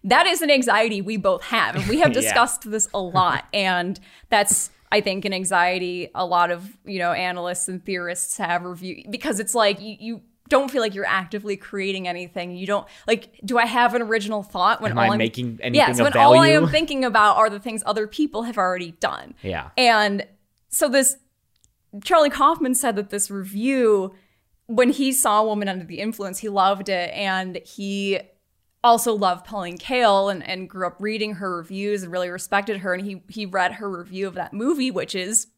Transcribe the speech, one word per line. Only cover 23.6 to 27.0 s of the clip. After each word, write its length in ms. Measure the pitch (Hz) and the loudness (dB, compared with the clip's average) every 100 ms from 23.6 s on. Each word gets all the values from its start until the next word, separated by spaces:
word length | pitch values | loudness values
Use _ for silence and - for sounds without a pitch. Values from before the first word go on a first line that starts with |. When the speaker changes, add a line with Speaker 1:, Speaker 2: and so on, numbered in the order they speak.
| 247 262 226 208 190 - _ _ _ _ - | 0 2 4 4 0 -10 _ _ _ _ -2
Speaker 1:
when 240 | 233 247 | 2 2
he 220 | 269 269 | 2 0
saw 300 | 254 233 208 | 2 2 4
A 40 | 220 | 2
Woman 220 | 208 202 | 0 -4
Under 160 | 185 | -6
the 160 | 170 175 | -10 -8
Influence, 380 | 208 226 196 190 | -8 -6 -10 -8
he 100 | 214 | -4
loved 400 | 196 190 196 196 | 2 2 2 -2
it, 220 | 185 | -4